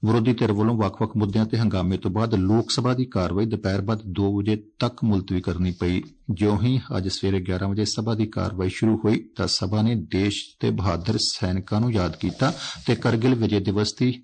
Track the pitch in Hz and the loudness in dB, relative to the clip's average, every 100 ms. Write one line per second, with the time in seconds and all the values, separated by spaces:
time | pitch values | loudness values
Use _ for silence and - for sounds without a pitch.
0 | 110 117 113 117 117 104 110 117 101 - | 2 2 2 2 2 2 2 2 0 0
1 | 107 107 104 107 110 113 110 92 90 92 | -2 0 0 2 0 2 0 2 0 0
2 | 104 92 113 110 95 107 - - 120 127 | 0 0 0 2 4 2 2 0 0 0
3 | 127 - 90 87 110 107 98 98 98 110 | 0 0 0 0 0 0 0 -2 -2 -4
4 | 107 92 98 101 101 107 - _ 120 - | -4 0 0 2 0 -2 -4 _ -4 0
5 | 117 101 92 92 92 85 90 87 87 90 | 0 2 0 -2 -2 0 -2 0 0 0
6 | - - - 95 104 104 117 131 - 101 | -4 -16 -8 0 2 2 2 0 -2 -4
7 | 92 - 98 98 90 90 98 98 107 - | -4 -2 0 0 0 -2 -2 -2 -2 -2
8 | 113 110 107 101 92 95 95 - 110 110 | -2 0 -2 -2 -4 -2 -4 0 2 2
9 | 104 110 - - 90 - 92 104 110 120 | 2 0 -2 -6 -4 -2 -2 0 2 0
10 | 80 92 101 101 - _ 113 110 92 82 | -2 0 0 0 -8 _ -2 0 0 -2
11 | 87 110 - - 92 92 90 104 120 110 | 0 -2 -2 -2 -2 -2 -2 0 0 0
12 | 87 80 90 87 135 - - - - 113 | 0 -2 -4 -2 -2 -2 -10 -10 -2 0
13 | 127 117 123 127 107 101 101 101 104 - | 2 2 2 2 2 2 0 0 0 0
14 | 127 123 | 0 0